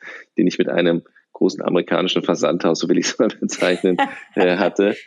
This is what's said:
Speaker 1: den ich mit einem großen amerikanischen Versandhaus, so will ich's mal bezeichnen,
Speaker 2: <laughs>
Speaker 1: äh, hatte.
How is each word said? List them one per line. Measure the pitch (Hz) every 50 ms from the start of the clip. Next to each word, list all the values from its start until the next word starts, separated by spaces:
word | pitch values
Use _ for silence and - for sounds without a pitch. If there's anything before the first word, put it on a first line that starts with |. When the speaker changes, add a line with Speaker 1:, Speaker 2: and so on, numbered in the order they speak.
| - - - - - _ _ -
Speaker 1:
den | - 90
ich | - -
mit | - -
einem | - 87 87 85 82 85 - _ _ _ _ _
großen | - - - 92 - -
amerikanischen | - - 90 90 85 - 87 85 90 90 - 87 -
Versandhaus, | - 87 80 82 73 78 87 - 90 82 -
so | - 80
will | - -
ich's | - - - -
mal | - -
bezeichnen, | - - - 101 - - - 90 90 90 - 95 92 90 277 - - -
Speaker 2:
<laughs> | - - -
Speaker 1:
äh, | - 95 90 90 90
hatte. | 101 - - - 98 101 113 - -